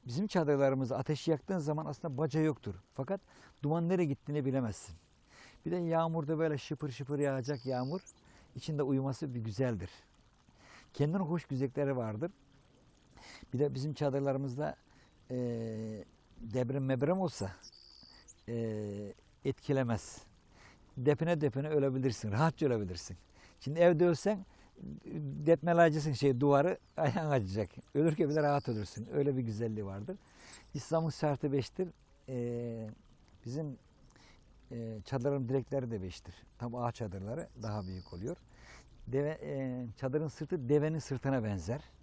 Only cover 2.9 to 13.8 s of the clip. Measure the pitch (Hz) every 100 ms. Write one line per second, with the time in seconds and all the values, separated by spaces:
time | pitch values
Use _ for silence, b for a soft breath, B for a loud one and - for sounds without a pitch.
2.9 | - 135 196 _ B B B 143 165 170
3.9 | 185 165 135 - 147 135 131 117 101 -
4.9 | - _ _ B B B B - 175 170
5.9 | 165 165 165 147 160 160 147 - 131 151
6.9 | 123 131 143 143 135 127 143 123 127 127
7.9 | 180 - - B B B - - 151 139
8.9 | 135 135 131 151 123 110 101 131 110 90
9.9 | - - _ _ _ _ B B B B
10.9 | - 147 190 165 170 - 131 135 143 139
11.9 | 131 113 107 165 - - - - - -
12.9 | _ _ B B B B 123 143 131